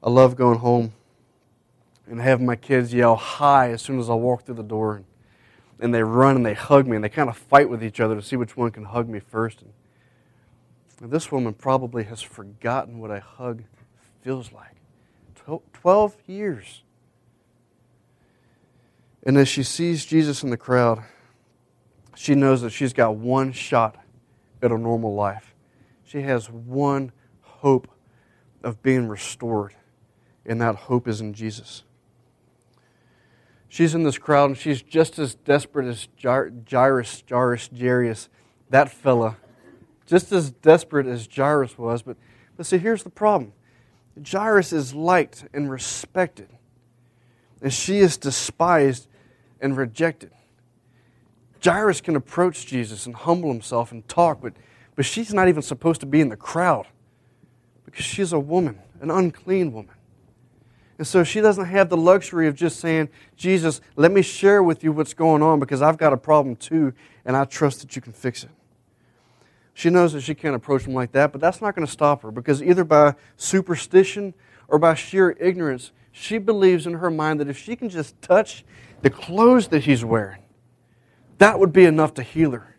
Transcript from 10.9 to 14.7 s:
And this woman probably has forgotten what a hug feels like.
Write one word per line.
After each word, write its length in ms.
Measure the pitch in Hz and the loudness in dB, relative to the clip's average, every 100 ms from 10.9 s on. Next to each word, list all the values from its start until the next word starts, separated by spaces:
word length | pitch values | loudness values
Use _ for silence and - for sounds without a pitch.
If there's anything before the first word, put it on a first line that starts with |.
| _ | _
And 100 | 117 | -6
this 200 | 147 - | -6 -4
woman 240 | 139 120 | -4 -4
probably 500 | 104 135 135 127 120 | -6 -2 -2 -2 -8
has 160 | 104 113 | -10 -12
forgotten 800 | - - 101 107 117 127 - 117 | -18 -18 -20 -10 -6 -6 -6 -12
what 140 | 110 | -14
a 80 | 104 | -14
hug 420 | - _ 123 117 107 _ _ _ _ _ | -16 _ -12 -12 -16 _ _ _ _ _
feels 300 | 127 131 117 | -10 -10 -10
like. 220 | - - | -20 -20